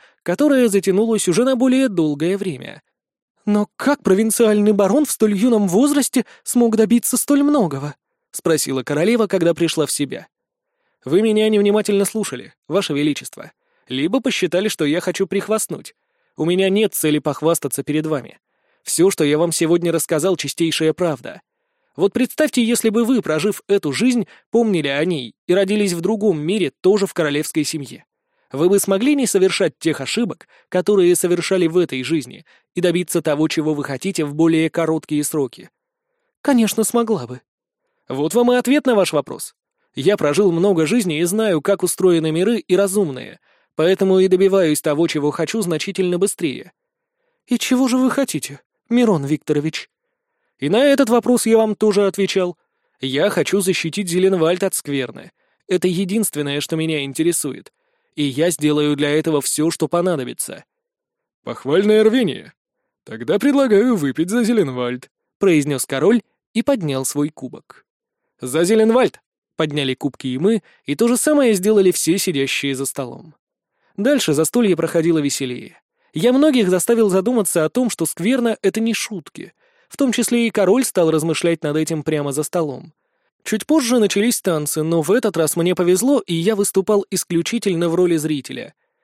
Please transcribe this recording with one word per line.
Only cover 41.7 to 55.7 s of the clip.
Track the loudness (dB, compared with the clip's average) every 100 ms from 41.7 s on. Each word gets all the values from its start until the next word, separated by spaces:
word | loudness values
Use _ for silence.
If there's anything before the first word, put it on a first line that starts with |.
| 0
устроены | -2 0 2 2 0
миры | 0 0 -2
и | 0 0
разумные, | 2 0 -2 -4 -14 -18 _ _ _
поэтому | -2 0 2 4 4
и | 4
добиваюсь | 4 4 4 2 0
того, | -2 0 0
чего | 0 -4
хочу, | -2 -4 -4
значительно | -2 -4 -6 -4 -2 0
быстрее». | -2 -2 -6 -6 -14 _ _ _ _ _ _ _ -4
«И | -4
чего | 0 0 2
же | 2
вы | 0
хотите, | 0 -2 -4 -8 -16 _ _ -2
Мирон | 2 2 2
Викторович?» | 0 -4 -2 -2 -2 -6 -14 _ _ _ _ _ _ -8
«И | 0
на | 2
этот | 4 4 4
вопрос | 2 2 0 4
я | 2
вам | 2 0
тоже | 0 2 0
отвечал. | 0 -2 0 -2 -6 _ _ _ -10
Я | -6 0 0
хочу | 0 0 0
защитить | 0 -2 -4 -6 -4
Зеленвальд | 0 0 2 0 0
от | -2
скверны. | -4 -6 -6 -6 -12 -20 _ _ _
Это | -4